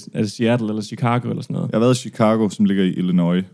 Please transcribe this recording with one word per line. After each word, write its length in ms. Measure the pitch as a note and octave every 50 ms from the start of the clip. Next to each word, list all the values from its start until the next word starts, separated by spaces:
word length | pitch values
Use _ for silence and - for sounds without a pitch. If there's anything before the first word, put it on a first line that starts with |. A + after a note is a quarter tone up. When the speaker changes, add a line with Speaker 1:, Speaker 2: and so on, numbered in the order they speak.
| - - -
Speaker 1:
det 180 | - A2 G2+
Seattle 360 | - - A#2 A2+ A#2+ A#2+ A2 G#2+
eller 140 | G#2+ A2
Chicago 460 | G#2 - A#2 - B2+ A#2 A#2+ B2 A#2 A#2
eller 120 | A2+ A2+
sådan 120 | A2+ - -
noget? 160 | F2 E2+ -
Speaker 2:
Jeg 40 | - A2
har 60 | A#2
været 100 | B2+ B2 B2
i 20 |
Chicago, 480 | - G#2+ - - A2 G#2+ A2 A2 A2 G2
som 160 | - - G#2
ligger 200 | G2 G2 G2 F#2+
i 80 | F#2
Illinois, 520 | - - F#2 F2+ F2+ F2 E2+ E2+ F2 F2+ F#2 -